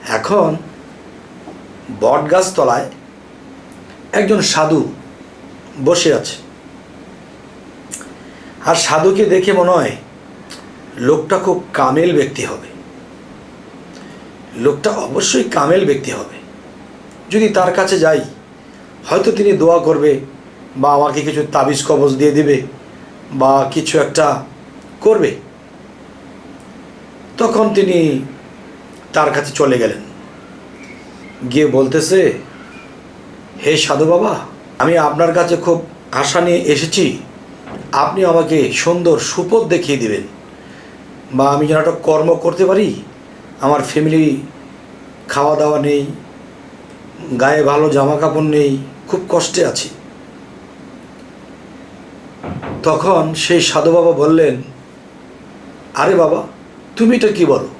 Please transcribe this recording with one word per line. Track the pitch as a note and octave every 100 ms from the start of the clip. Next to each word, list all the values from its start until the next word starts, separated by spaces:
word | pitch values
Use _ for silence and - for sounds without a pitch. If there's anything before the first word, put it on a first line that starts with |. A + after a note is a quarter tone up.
| -
এখন | A2 - G3+ E3 D#3+ - - - - - - - - - - - - - G#2
বটগাছ | A2 C#3+ D3+ F3+ F#3 -
তলায় | C3 B2 - - - - - - - - - - - - -
একজন | G3 G3 G#3
সাধু | - D#3 D#3 D#3 - - - - - - - - - - C3+
বসে | F3 E3
আছে, | B2 G2+ - - - - - - - - - - - - - - - - - - - - - - - -
আর | E3
সাধুকে | - D#3 F3 F#3+ G3+
দেখে | F#3 F#3
মনে | F3+ F3
হয় | F3+ A#2 G2+ - - - - - - - - - -
লোকটা | B2 D3+ - F#3
খুব | F#3+ F3 -
কামেল | - C3 C#3+ F3 D#3
ব্যক্তি | C3+ C3+ -
হবে, | F#2+ - - - - - - - - - - - - - - - - - - - B2
লোকটা | B2 C#3 G#3
অবশ্যই | G#3 - C3+ - B3+
কামেল | A3+ F3 D3 F#3 E3
ব্যক্তি | C#3 -
হবে। | - - - - - - - - - - - -
যদি | G3+ A3
তার | G3+ F#3
কাছে | F3+ F#3+ F#3
যাই, | D#3+ D3+ - - - - - - - - -
হয়তো | F3 G3
তিনি | F#3+ G3+
দোয়া | F3+ D#3+ E3+
করবে | D#3 D3+ D3 C3+ - - - - - C3+
বা | C#3
আমাকে | C#3+ D3 C#3
কিছু | D3 D3+ D3
তাবিজ | D3 C3+ C#3 -
কবজ | D3 C#3 C3
দিয়ে | D3
দিবে | C#3 D3 C3 - - - - - - -
বা | C3+ C3 C#3 C3
কিছু | D#3 - D#3+
একটা | D3 - D3 C3 - - - - - -
করবে। | G#3 G#3+ C#3+ - - - - - - - - - - - - - - - - - - - - -
তখন | A3+ A3 G#3+
তিনি | G3 F#3+ F3 D#3+ C3 C3+ - - - - - - - -
তার | D#3+ D3
কাছে | C#3 C#3
চলে | - C#3 B2
গেলেন, | A2 - - - - - - - - - - - - - - - B2+
গিয়ে | B2+ D3+
বলতেছে, | C3 C3+ D#3 C#3+ F#3+ D#3+ - - - - - - - - - - - - - C#3+
"হে | D#3
সাধু | - - D#3+
বাবা, | F3 G#3+ D#3+ - - - -
আমি | C3+ E3+
আপনার | D3 D3 E3+
কাছে | E3+ D#3 E3+
খুব | - E3 - - -
আশা | B2+ C3+ F3+
নিয়ে | F3 F3
এসেছি, | - C#3+ D#3+ G3 D#3 - - - - - - - -
আপনি | - D3 F3+ F3+
আমাকে | E3 D3 D#3 C3
সুন্দর | - D#3+ F3 E3+ C#3+
সুপথ | - - - A3+
দেখিয়ে | D#3+ E3+ C#3+ C#3
দিবেন, | A2+ G2+ - - - - - - - - - - -
বা | C3 C#3
আমি | C#3+ D3+
যেন | D#3
একটা | D#3
কর্ম | D#3 - D#3 D#3+ D#3+
করতে | E3+ D#3+ F#3
পারি। | F#3+ G3 - - - - - - -
আমার | C3+ D3
ফ্যামিলি | C3 D3+ D#3 D#3+ D3+ C3 - - - - - - - - -
খাওয়া | - D3 D3+
দাওয়া | D3+ D3+
নেই, | D3 C#3+ C#3+ - - - - - - - - - - - - B2
গায়ে | C3 D3+
ভালো | C#3 D3 D#3
জামা | C#3 C#3 D3+
কাপড় | D#3 D#3
নেই, | D#3 D3+ C#3+ C3+ C3+ - -
খুব | F#3 -
কষ্টে | F3 E3 F3+ D3+
আছি।" | - - - - - - - - - - - - - - - - - - - - - - - - - - - - - - -
তখন | - D#3 E3+ F3 D#3
সেই | D#3+ - F3
সাধু | - G#3 E3
বাবা | E3+ E3+
বললেন, | C#3 D3+ D#3+ D3+ B2+ - - - - - - - - - - - - - -
"আরে | D#3 F3+
বাবা, | D#3+ E3 - - - - - -
তুমি | A3+ B3
এটা | G#3+
কি | F#3 D#3+
বলো? | C3 - -